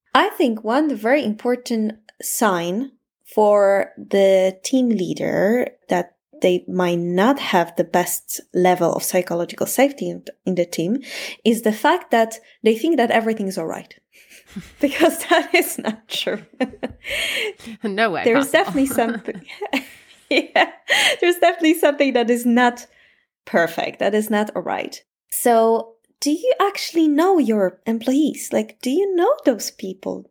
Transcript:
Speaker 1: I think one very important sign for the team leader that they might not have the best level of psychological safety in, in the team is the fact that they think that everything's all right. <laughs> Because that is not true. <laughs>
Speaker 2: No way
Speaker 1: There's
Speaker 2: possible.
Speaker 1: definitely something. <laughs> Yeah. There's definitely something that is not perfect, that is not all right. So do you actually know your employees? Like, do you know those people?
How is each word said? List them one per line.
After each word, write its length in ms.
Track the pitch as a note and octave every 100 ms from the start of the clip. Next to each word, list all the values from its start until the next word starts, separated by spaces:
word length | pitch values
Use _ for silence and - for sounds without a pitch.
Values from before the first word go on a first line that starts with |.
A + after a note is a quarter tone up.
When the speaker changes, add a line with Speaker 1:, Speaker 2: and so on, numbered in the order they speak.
| _
Speaker 1:
I 160 | C4 F#4+
think 340 | - D4 A3+
one 320 | G#3 B3+ D#4 A3
very 260 | G#3+ D4
important 720 | A3 G#3 A#3+ B3 - A#3 G#3+ G#3+ _ -
sign 720 | - - A3 F3+ F3 F#3+ C4+ _ _ _ -
for 580 | - G#3+ G#3 G3 G3 F#3+ -
the 600 | G#3 G3 G3 F#3+ F#3+ F#3
team 240 | - C4 B3
leader 800 | G#3+ E3 D#3 D#3 D#3+ F#3 A#3+ - - -
that 240 | F3+ F3 _ _ D4
they 240 | F#3 F3+ F3+
might 320 | F#3 F3+ F3
not 400 | F3 F3+ G#3+ C#4
have 340 | - F#3 E3+
the 80 | -
best 580 | E3+ F3+ F3 - - - -
level 380 | F3+ F3+ F3+ E3+
of 100 | -
psychological 640 | - F#3 F3+ E3+ E3+ - -
safety 420 | - C#4 C#4 F3
in, 140 | F3 - - -
in 80 |
the 100 | F3+
team 340 | F3 - E3 C4 - - - -
is 180 | - A3
the 100 | A3
fact 400 | G#3+ D4 F4+ -
that 260 | A#3 A3+ - - _
they 140 | A3 A3
think 180 | D#4+ D#4
that 140 | A#3
everything's 480 | A3+ A3 A3 G3 F#3
all 80 | E3
right. 320 | F#3 - - _ _ _ -
<laughs> 420 | _ - - -
Because 380 | C#4+ - E4 D#4+ -
that 220 | E4+ -
is 260 | F#4 F4+ -
not 280 | - G#3+ -
true. 340 | - - A3 - -
<laughs> 1200 | B3+ G#4 B3 - - C#5+ - C5+ A4 - - A3
Speaker 2:
No 280 | A3+ G3 A3+
way 120 | D#3+
Speaker 1:
There's 260 | - A#3+ C#4
Speaker 2:
possible. 120 | D#4
Speaker 1:
definitely 220 | F#4+ C#4+ C4+
something. 580 | - A#3 A#3 - F#3 - - G#4
<laughs> 120 | C4 - - _ _ -
Yeah. 400 | C#4+ - - D#4 - - G#5 - C5+
There's 140 | F4 F4
definitely 420 | E4+ F4 D#4+ E4
something 340 | D#4+ C#4+ C#4
that 160 | B3+ A#3
is 160 | A#3+
not 420 | A#3+ A#3 B3 A#3+ - _ _ _ _ _ -
perfect, 520 | G3+ E3 - - -
that 140 | F#3+
is 140 | G#3+ G#3+
not 220 | G#3 G#3+
all 60 | -
right. 420 | F3 F#2+ - - _ _ _
So 640 | - B3 A3+ A3+ A3+ A3+ _ _ -
do 100 | C#4+
you 220 | D#4 B4+ -
actually 480 | G4 G4 - E4+ D#4+
know 300 | D4 F4 F#4
your 420 | A3+ G#3+ F#3 F#3 -
employees? 640 | A3+ A3+ C4+ D4+ - -
Like, 260 | A3 G#3+ -
do 80 | B3+
you 240 | D4 G4+ F4+
know 160 | F#4+ D5+ -
those 240 | G#3+ -
people? 580 | - F#3+ F#3 F#3+ F#3 F#3+